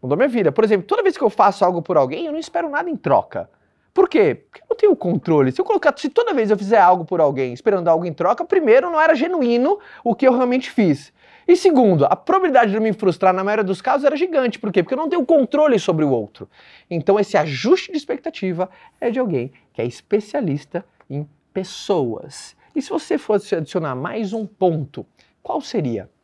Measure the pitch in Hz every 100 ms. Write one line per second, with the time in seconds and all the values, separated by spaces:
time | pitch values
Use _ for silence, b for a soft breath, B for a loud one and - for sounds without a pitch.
0 | 127 147 269 233 170 139 214 202 - 480
1 | 392 - 247 - 202 190 180 180 160 165
2 | 131 156 330 311 320 339 339 285 349 302
3 | - 123 - 92 85 _ _ _ _ -
4 | 381 320 170 117 _ - _ 466 415 339
5 | 180 202 - 156 131 127 392 415 311 -
6 | 294 - 466 294 214 208 196 220 185 180
7 | 165 175 151 131 131 120 - 196 170 160
8 | 175 151 175 226 339 392 294 240 359 320
9 | 320 320 339 359 240 240 269 403 B B
10 | 240 - 262 247 247 254 - - 190 135
11 | - b b b b 359 381 285 226 170
12 | - 190 - 381 370 254 233 208 220 190
13 | 190 165 190 185 196 220 196 185 - 269
14 | 277 294 370 320 247 - 214 190 170 254
15 | 311 349 254 320 262 294 302 226 - 160
16 | 151 123 104 - - b b b b 170
17 | - 202 196 170 156 131 185 359 - 330
18 | - - 330 - 190 170 185 b b _
19 | 240 233 247 143 127 b b - 120 -
20 | _ 214 214 294 202 147 - 170 - _
21 | _ 139 147 _ _ - 185 - - 185
22 | 127 110 151 - - _ _ 311 - 339
23 | - 311 - 208 - 180 156 185 156 127
24 | 156 220 208 185 214 _ 185 160 139 -
25 | - _ _ _ - - - 226 143 110
26 | 90 _